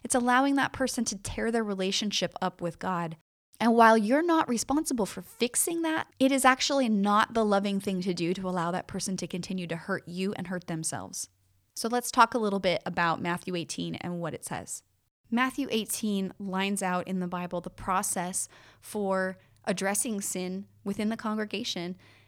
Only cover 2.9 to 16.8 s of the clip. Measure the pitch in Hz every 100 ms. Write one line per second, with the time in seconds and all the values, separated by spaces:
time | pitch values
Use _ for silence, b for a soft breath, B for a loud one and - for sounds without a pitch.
2.9 | 180 170 160 _ _ _ - 226 233 226
3.9 | 226 208 277 349 320 - 233 - 277 311
4.9 | 254 190 - 180 - 240 - - 339 330
5.9 | 320 - - 269 269 254 262 - 277 247
6.9 | 214 202 208 220 226 214 202 202 196 202
7.9 | 190 185 175 170 185 190 180 165 180 -
8.9 | 190 - 190 175 185 170 185 175 165 -
9.9 | 190 - 175 190 - 175 180 - 165 160
10.9 | 113 95 - - _ _ _ _ - 226
11.9 | 247 240 - 226 247 214 196 190 170 -
12.9 | 175 170 160 175 175 - 180 160 - 170
13.9 | 160 180 175 165 - - - - - -
14.9 | _ _ _ - 226 262 262 269 226 208
15.9 | - 214 196 190 - 196 190 196 202